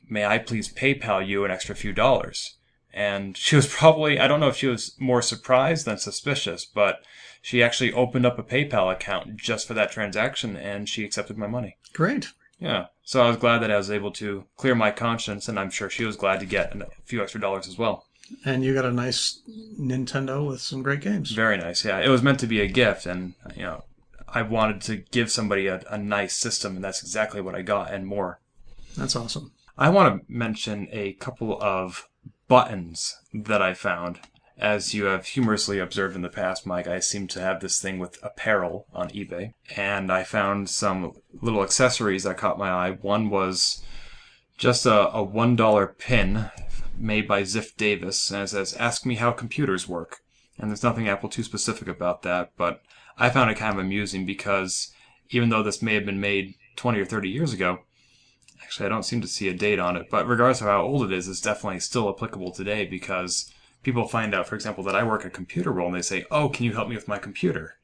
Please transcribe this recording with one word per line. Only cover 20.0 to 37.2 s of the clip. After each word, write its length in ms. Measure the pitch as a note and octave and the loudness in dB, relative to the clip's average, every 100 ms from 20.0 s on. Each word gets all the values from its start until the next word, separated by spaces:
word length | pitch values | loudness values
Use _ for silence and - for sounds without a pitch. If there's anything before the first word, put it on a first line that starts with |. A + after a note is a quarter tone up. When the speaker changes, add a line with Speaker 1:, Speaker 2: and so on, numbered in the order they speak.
| B2+ C#3 C3+ C3+ D3 | -2 -4 -4 -2 -4
Speaker 2:
with 140 | C3 | -4
some 200 | - C3+ | -6 -4
great 200 | C3 C#3+ | -2 0
games. 300 | G3 G2+ - | 0 -2 -2
Speaker 1:
Very 260 | A2 A2 G2 | 2 4 4
nice, 280 | E2+ E2 A2 | 0 -2 0
yeah. 140 | F#2+ | 2
It 100 | F#2 | 4
was 140 | C3 | 6
meant 160 | C3 C3+ | 6 2
to 80 | A#2 | 2
be 140 | A2 | 2
a 60 | G2+ | 2
gift, 380 | G2 A2+ F#2 E2+ | 4 4 4 -4
and, 300 | F2+ F2+ - - - | -6 -6 -12 -16 -10
you 80 | |
know, 200 | F#2 D#2+ - - _ - - | -10 -10 -14 -20 _ -18 -6
I 140 | A#2+ | -4
wanted 400 | A2 A2+ A2 G2+ | 0 2 2 0
to 140 | - G#2+ - | -4 -6 -2
give 200 | B2 A2+ | 0 0
somebody 360 | - G#2+ G2 F#2+ | 0 2 2 2
a, 160 | F#2 - | -2 -6
a 80 | G#2 | -6
nice 380 | G2+ G2+ F#2+ - | -2 0 0 -2
system, 400 | A#2+ - G#2 F#2 | -2 -2 -4 -6
and 80 | |
that's 180 | G2 - | -6 -8
exactly 400 | - G#2 G#2+ G#2 | -6 -2 -2 -2
what 140 | F#2 F#2 | -6 -6
I 60 | |
got 320 | F#2 G2+ F#2 | -2 -2 -2
and 140 | G2 F#2+ | -6 -6
more. 320 | G2+ F2+ - _ _ - - - - | -4 -4 -6 _ _ -20 -18 -14 -8
Speaker 2:
That's 180 | C3+ B2+ | -4 -4
awesome. 360 | A#2 D3+ D3 _ _ - | -4 -8 -10 _ _ 2
Speaker 1:
I 120 | C#3 | 4
want 380 | G3 E3 G2 - | 8 6 4 -6
to 60 | |
mention 540 | A#2+ A2+ G#2+ - G#2 F#2+ | -4 -4 -4 -4 -6 -6
a 220 | A2 G2+ | -6 -6
couple 480 | F#2+ - - A2+ G2+ | -6 -12 -6 -4 -2
of 480 | G#2 F#2+ F2+ - - _ - _ _ | 0 0 -4 -8 -16 _ -20 _ _
buttons 680 | B2+ - G#2 E2+ E2 - - _ | 4 4 -6 -10 -10 -10 -10 _
that 300 | G#2+ G#2 G#2 | -12 -2 0
I 120 | F#2+ F#2 | 0 -2
found, 440 | G#2 F2 F2 F2+ - _ _ _ | -6 -4 -6 -10 -16 _ _ _
as 360 | G#2+ G#2 F#2+ | 0 0 -2
you 120 | G#2+ G2 | -2 0
have 220 | F#2+ - | 0 -2
humorously 500 | - A#2 G#2 - G2+ | 0 2 2 0 -2
observed 360 | F2+ G2+ F#2+ F#2 | -4 -2 -4 -4
in 80 | |
the 60 | F2 | -8
past, 360 | - F#2 F#2 - | -4 -4 -4 -6
Mike. 220 | F2+ F2 | -6 -4
I 120 | F2+ | -4
seem 280 | F#2 G2+ | -2 -4